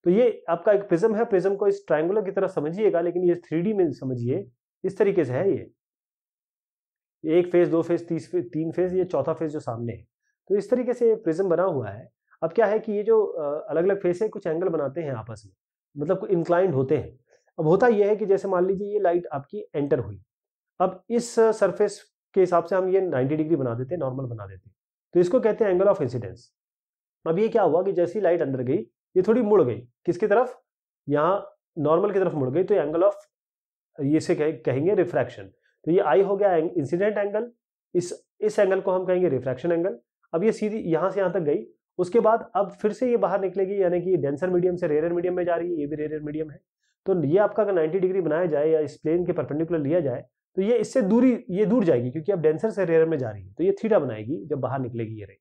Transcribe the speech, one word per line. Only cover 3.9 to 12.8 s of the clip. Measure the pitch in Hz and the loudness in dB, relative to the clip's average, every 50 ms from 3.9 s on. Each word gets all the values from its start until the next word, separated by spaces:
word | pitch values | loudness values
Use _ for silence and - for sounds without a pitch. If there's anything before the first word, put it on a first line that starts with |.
समझिए, | 131 - 139 131 127 120 117 120 139 185 208 - _ _ _ _ _ _ - | -2 -4 -6 -6 -6 -4 -2 -2 -2 -4 -6 -10 _ _ _ _ _ _ -8
इस | 185 185 | -8 -2
तरीके | - 190 202 180 175 156 | 0 0 2 2 2 0
से | 131 123 | 0 -2
है | 135 185 196 | 0 0 0
ये। | 156 107 92 - _ _ _ _ _ _ _ _ _ _ _ _ _ _ _ _ _ _ _ _ _ _ _ _ _ _ _ _ _ _ - | 0 -2 -6 -12 _ _ _ _ _ _ _ _ _ _ _ _ _ _ _ _ _ _ _ _ _ _ _ _ _ _ _ _ _ _ -4
ये | 156 156 175 | 0 2 2
एक | 175 175 | 2 4
फेस, | 175 175 175 156 | 2 2 4 4
दो | 156 165 | 2 0
फेस, | 160 - 175 170 170 | 0 0 -2 -4 -2
तीस | - 165 156 - - | -6 -6 -6 -6 -6
फे-, | - 180 175 175 - | -6 -6 -6 -4 -6
तीन | 151 160 165 | -6 -6 -4
फेस, | - 175 180 185 180 | -2 -2 -2 -2 0
ये | 185 180 | -2 -2
चौथा | 180 - 143 135 165 160 | 0 -2 -2 -2 -2 -4
फेस | 160 165 156 | -4 -4 -6
जो | 147 151 | -6 -6
सामने | - - 113 113 120 117 101 | -8 -8 -8 -6 -6 -8 -8
है। | - - _ _ _ _ _ _ _ _ | -10 -16 _ _ _ _ _ _ _ _
तो | _ 185 | _ -2
इस | 208 190 - | -2 2 0
तरीके | 254 254 247 247 240 | 0 0 0 -4 -2
से | 240 240 226 | 2 2 2
ये | 220 | 2
प्रिज्म | - - 165 160 165 196 190 | 2 0 -2 0 0 0 0
बना | 165 160 185 | 2 2 2
हुआ | 190 165 131 113 101 | 0 0 -4 -6 -8
है। | 98 110 - - _ _ _ _ _ _ - | -12 -14 -18 -20 _ _ _ _ _ _ -6
अब | 165 - | -2 2
क्या | 233 220 | 2 2
है | 196 214 | 2 2
कि | 226 | -2